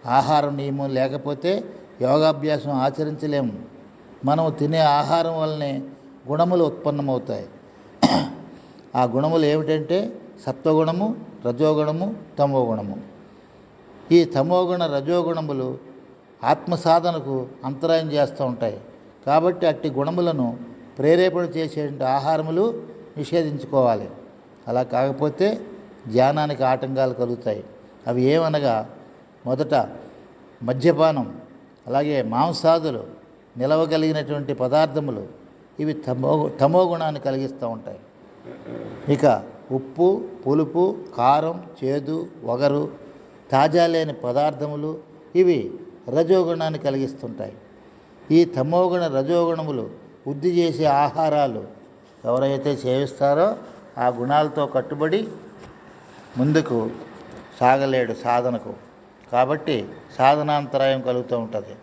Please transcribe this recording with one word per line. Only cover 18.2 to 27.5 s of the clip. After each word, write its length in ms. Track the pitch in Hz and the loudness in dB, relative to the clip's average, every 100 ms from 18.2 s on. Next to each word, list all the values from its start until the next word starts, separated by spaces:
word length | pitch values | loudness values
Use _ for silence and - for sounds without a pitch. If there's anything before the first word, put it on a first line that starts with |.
| 135 - | 0 0
ఉంటాయి. 360 | 131 117 117 104 - - - - - | -4 -2 -4 -6 -16 -20 -20 -10 2
కాబట్టి 400 | 151 175 180 175 | 4 2 2 0
అట్టి 240 | 156 156 | 0 -4
గుణములను 680 | 131 143 175 175 151 123 120 - - - - | -2 -2 0 0 0 -2 -4 -14 -18 -18 0
ప్రేరేపణ 420 | 139 175 185 175 | 4 6 4 0
చేసే 640 | 170 160 160 156 147 139 | -4 -4 -6 -4 -6 -4
ఆహారములు 920 | 131 135 139 156 156 165 226 233 - - - - | -2 0 0 -2 0 0 0 -2 -12 -18 -16 -10
నిషేధించుకోవాలి. 960 | 139 170 156 143 127 139 123 107 - - - - - - - | -2 -2 -2 -4 -2 2 2 0 -4 -14 -20 -20 -20 -16 -4
అలా 140 | 120 | -2
కాకపోతే 800 | 127 123 135 135 151 143 196 226 - - - - 117 | 0 0 -2 0 -4 0 0 0 -8 -18 -20 -18 -2
ధ్యానానికి 560 | 113 131 151 151 135 | 4 4 2 -2 0
ఆటంకాలు 500 | 131 131 135 135 131 | 0 0 -2 0 0
కలుగుతాయి. 500 | 123 120 120 - | 0 -4 -2 -4